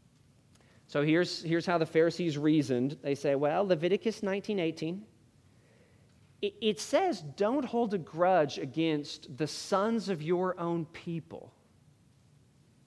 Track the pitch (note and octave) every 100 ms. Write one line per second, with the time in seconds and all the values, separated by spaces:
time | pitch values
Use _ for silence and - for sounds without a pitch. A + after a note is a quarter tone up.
0 | _ _ _ _ _ _ _ _ - D3
1 | D3+ D#3+ F3 - E3 E3 E3 F3 D#3+ D#3+
2 | E3 E3 F3 C#3+ D#3 D#3 C3 B2 C3 D3+
3 | D3 C#3 D3+ C#3 D3 E3 G3+ F3 F3 G3+
4 | A3+ G#3 G3 G3 F#3+ G3+ E3 D#3+ D#3+ F#3
5 | G#3+ _ _ _ _ _ _ _ _ _
6 | _ _ _ _ G#3 - A3 G#3 - C#4+
7 | F#4 C4 D3+ C3 G#3 C#4 B3+ A#3 A#3 G3
8 | C#3+ D#3 F3 F#3 D3 - D3+ B2+ E3 D3+
9 | C#3+ - - B2+ D3+ - - G3 G#3 A#3
10 | F#3 F3+ D3+ F3 F#3 F3 E3+ E3+ D#3 -
11 | - E3 - G2 - - _ _ _ _
12 | _ _ _ _ _ _ _ _